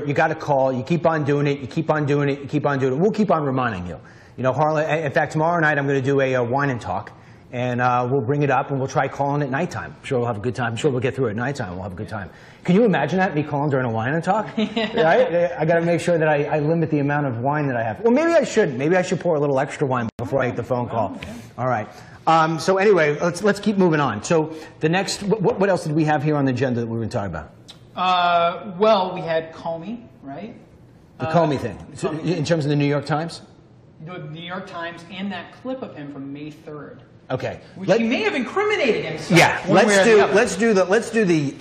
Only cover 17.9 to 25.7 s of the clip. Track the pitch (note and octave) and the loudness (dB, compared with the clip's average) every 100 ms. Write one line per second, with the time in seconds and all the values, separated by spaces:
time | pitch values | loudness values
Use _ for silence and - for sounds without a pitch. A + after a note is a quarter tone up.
17.9 | G#2 A3+ B3+ E4 E4 - A3 F3 A#2+ D3 | 0 2 4 4 2 4 2 2 0 2
18.9 | F#3 F3+ E3 F3 D3+ D3 C3+ C#3+ - C#3 | 2 0 -2 0 0 2 0 -2 -2 -2
19.9 | B2+ A2+ - A#2 C3 B2 G#2 A2 B2 A#2+ | 0 -2 -6 -4 0 0 -4 -4 -2 -2
20.9 | A2+ G2 - G2+ A#2+ - - B2+ A2+ G#2 | -2 -4 -6 -12 -14 -16 -6 -2 -2 -4
21.9 | - - - - D#3+ D#3+ D#3+ - F#3+ G#3+ | -14 -20 -4 2 4 4 2 0 4 6
22.9 | F3+ D3+ D3 E3+ - G3+ G3 G#3 G3 F3+ | 6 4 2 -2 0 0 2 0 2 4
23.9 | D3+ C3+ G#2+ - E3 D3+ - - - D#3+ | 4 0 -2 0 2 0 -6 -16 -2 0
24.9 | F3+ G3 - G3+ G#3+ F#3 A3 G3+ | 0 -2 -4 -2 2 2 2 2